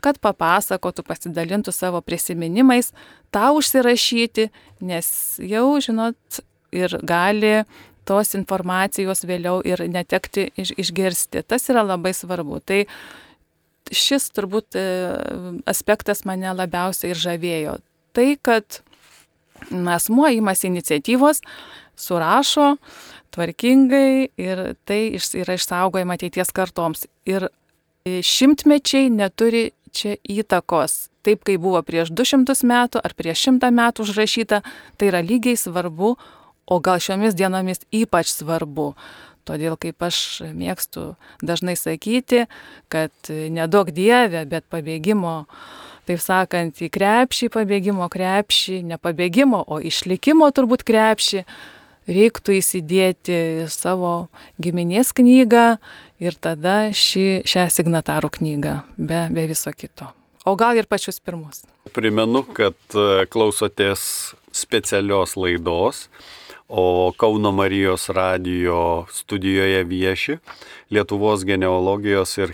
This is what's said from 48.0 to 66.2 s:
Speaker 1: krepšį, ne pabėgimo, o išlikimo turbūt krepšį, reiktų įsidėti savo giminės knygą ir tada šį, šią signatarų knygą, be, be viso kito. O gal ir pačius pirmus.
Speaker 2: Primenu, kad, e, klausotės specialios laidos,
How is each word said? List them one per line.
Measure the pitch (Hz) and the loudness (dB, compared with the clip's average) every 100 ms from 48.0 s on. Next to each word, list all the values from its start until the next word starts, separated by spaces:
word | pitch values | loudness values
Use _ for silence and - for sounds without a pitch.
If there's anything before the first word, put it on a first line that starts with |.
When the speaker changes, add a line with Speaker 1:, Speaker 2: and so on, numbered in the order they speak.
| 175 | -4
Speaker 1:
krepšį, | 185 185 196 208 - - 185 | -4 -2 -2 2 0 0 -6
ne | 175 165 | -8 -6
pabėgimo, | 170 165 180 180 277 214 | -6 -2 0 4 4 2
o | - 151 | -2 -6
išlikimo | 165 - 180 185 - 311 294 | -6 -6 -4 -2 4 6 6
turbūt | 277 247 247 - | 4 2 0 2
krepšį, | 220 220 214 - 196 185 - - - _ _ - | 4 4 2 0 -4 -8 -18 -20 -20 _ _ -4
reiktų | 180 220 - - 196 | 4 4 4 0 2
įsidėti | 175 185 156 190 185 180 - 175 165 160 160 | 2 -4 -2 2 2 0 -2 -2 0 -2 -6
savo | - - 185 175 170 175 - - - | -4 -2 -2 -2 -4 -6 -16 -20 -8
giminės | 170 175 175 190 262 - | -4 -2 0 2 2 6
knygą | 247 254 240 233 233 226 - - - _ | 8 8 8 8 6 4 -4 -20 -20 _
ir | 175 170 | -6 -4
tada | 165 160 170 202 214 | -6 -2 0 0 0
šį, | 202 - 190 190 190 - | 0 0 2 2 0 0
šią | 180 175 | 0 2
signatarų | - 165 165 - 151 - - | 2 2 0 0 -2 -2 -4
knygą, | 156 147 151 147 - - | -4 -2 -4 -6 -10 -8
be, | 156 165 165 | -4 -2 -2
be | 165 160 | -2 -2
viso | 156 - - | -4 -6 -10
kito. | - - 135 - _ _ - | -16 -16 -20 -20 _ _ -2
O | 196 | 2
gal | 233 233 | 2 2
ir | 208 | 0
pačius | 202 - - | -4 -4 -10
pirmus. | - 170 151 - - _ - | -10 -12 -14 -18 -20 _ -8
Speaker 2:
Primenu, | - 110 107 113 123 131 - | -2 0 2 2 0 -2 0
kad, | 101 - _ 104 | 0 0 _ 0
e, | 104 95 95 | 4 4 2
klausotės | 113 110 - 101 - 98 98 - - - - _ - | 2 2 2 -4 0 0 0 -6 -8 -10 -16 _ -10
specialios | - 113 - 101 101 101 90 - | -4 -4 0 -2 0 0 0 -2
laidos, | 92 87 85 85 104 - - - | -2 -2 -2 0 0 -2 -14 -20